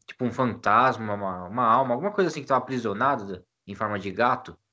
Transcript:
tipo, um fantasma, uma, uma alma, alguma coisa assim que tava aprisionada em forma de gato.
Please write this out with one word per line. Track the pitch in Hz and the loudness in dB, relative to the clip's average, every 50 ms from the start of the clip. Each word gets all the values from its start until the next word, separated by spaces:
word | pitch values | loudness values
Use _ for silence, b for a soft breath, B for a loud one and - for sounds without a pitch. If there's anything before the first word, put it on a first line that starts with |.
| _ | _
tipo, | - - - 127 | -16 -8 -4 -4
um | 120 113 | -4 0
fantasma, | 135 131 120 101 - - 104 104 117 127 131 120 110 113 107 104 | 0 0 0 0 0 2 4 4 6 6 4 2 0 -4 -4 -4
uma, | 101 101 95 90 90 90 | -4 -4 -4 -6 -6 -8
uma | 90 104 127 120 | -8 -4 0 4
alma, | 110 110 127 135 123 120 | 4 6 4 4 2 0
alguma | 127 170 202 | -2 -2 -2
coisa | 202 - 185 165 | 0 0 0 0
assim | 147 156 | 0 -4
que | 131 - | -2 0
tava | 139 127 | 0 0
aprisionada | - - 135 123 113 110 98 107 123 139 139 120 101 98 95 - - _ _ _ _ | 0 0 -4 -4 -2 -2 -2 0 2 0 0 0 -4 -8 -10 -12 -14 _ _ _ _
em | 98 101 | -14 -8
forma | - 110 104 104 101 | -4 -4 -2 -2 -4
de | 95 101 | -4 -4
gato. | 87 98 117 123 123 - - - - - _ _ | -2 0 2 2 2 0 -4 -12 -18 -20 _ _